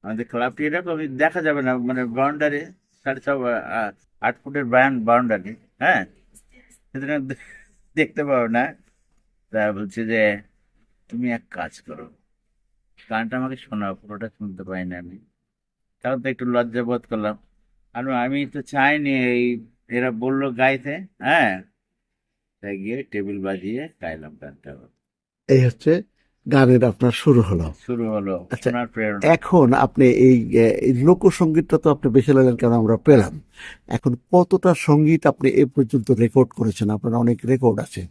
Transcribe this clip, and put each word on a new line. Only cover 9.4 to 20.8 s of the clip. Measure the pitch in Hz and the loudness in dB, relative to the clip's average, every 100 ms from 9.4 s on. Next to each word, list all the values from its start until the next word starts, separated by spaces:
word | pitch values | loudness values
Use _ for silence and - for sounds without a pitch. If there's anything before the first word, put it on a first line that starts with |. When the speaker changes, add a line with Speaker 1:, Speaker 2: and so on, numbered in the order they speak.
| _ | _
Speaker 1:
তা | 110 107 | -4 -4
বলছে | 98 104 107 113 | -4 -10 -8 -4
যে, | 113 107 101 104 _ _ _ _ _ _ | 0 0 -2 -12 _ _ _ _ _ _
"তুমি | 117 123 | -8 -6
এক | 117 _ | -6 _
কাজ | 90 82 - | -12 -12 -14
করো, | - 76 120 _ _ _ _ _ _ _ _ _ _ | -20 -20 -20 _ _ _ _ _ _ _ _ _ _
গানটা | 113 113 127 | -8 -6 -6
আমাকে | 131 127 | -8 -10
শোনাও, | - 107 101 95 | -12 -8 -8 -8
পুরোটা | 104 104 110 | -16 -14 -14
শুনতে | _ 104 95 | _ -14 -14
পাই | 92 92 90 | -12 -10 -10
না | 87 | -12
আমি।" | 87 95 _ _ _ _ _ _ _ _ | -16 -20 _ _ _ _ _ _ _ _
তখন | 123 131 | -6 -6
তো | 127 | -6
একটু | 123 123 | -8 -2
লজ্জা | 120 120 117 | -2 -2 -4
বোধ | 117 120 _ | -4 -6 _
করলাম, | 113 104 107 _ _ _ _ _ | -6 -6 -8 _ _ _ _ _
আর | 117 131 | -12 -6
আমি | 127 123 139 143 | -4 -4 -4 -6
তো | 147 | -10
চাইনি | 143 143 135 151 143 135 123 | -8 0 0 0 -2 -2 0
এই, | 120 120 117 113 _ _ | 0 -2 -4 -10 _ _
এরা | 120 127 | -4 -4
বললো | 113 127 135 139 | -4 -4 -2 -4
গাইতে, | 120 131 135 | 0 0 0